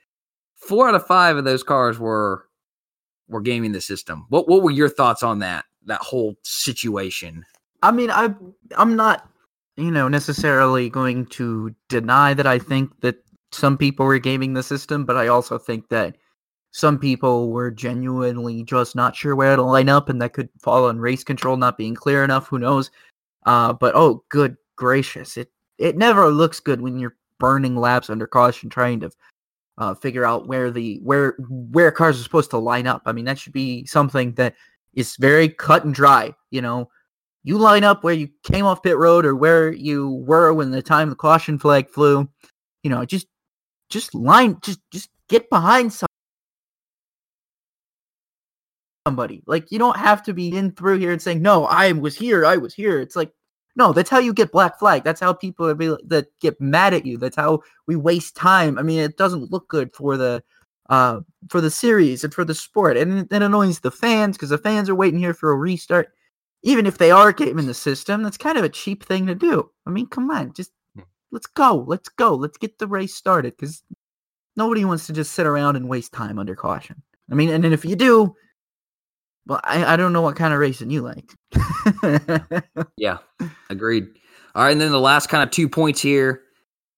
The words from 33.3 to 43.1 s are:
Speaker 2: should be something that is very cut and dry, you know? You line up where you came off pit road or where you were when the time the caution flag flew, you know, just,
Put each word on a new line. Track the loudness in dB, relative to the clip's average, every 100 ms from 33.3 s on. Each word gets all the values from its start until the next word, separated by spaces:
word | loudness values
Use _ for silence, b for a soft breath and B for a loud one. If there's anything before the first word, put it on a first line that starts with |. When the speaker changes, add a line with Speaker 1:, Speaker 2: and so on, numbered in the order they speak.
| -8
Speaker 2:
should | -10
be | -8 -6 -8 -4
something | 0 0 0 -2
that | -2 -4 b b b _
is | -6 -6
very | 0 4 4 4
cut | 0 2 2
and | 2
dry, | 2 6 6 2 -8 _
you | -8
know? | -6 -6 -10 _ _ _ _ _
You | -4 4
line | 6 6
up | 6 4
where | 0
you | -2 -4 _
came | -4 0 0
off | 0
pit | 0 4
road | 6 6
or | 4
where | 2 4 4 2
you | -2 -6 -4 -4 -6 2
were | 4 4
when | 4 0
the | -4
time | 0 0 0
the |
caution | -2 2 2 2 -2
flag | 2 2 2
flew, | 0 2 2 0 _ b _ _ _
you | -6
know, | -4
just, | -4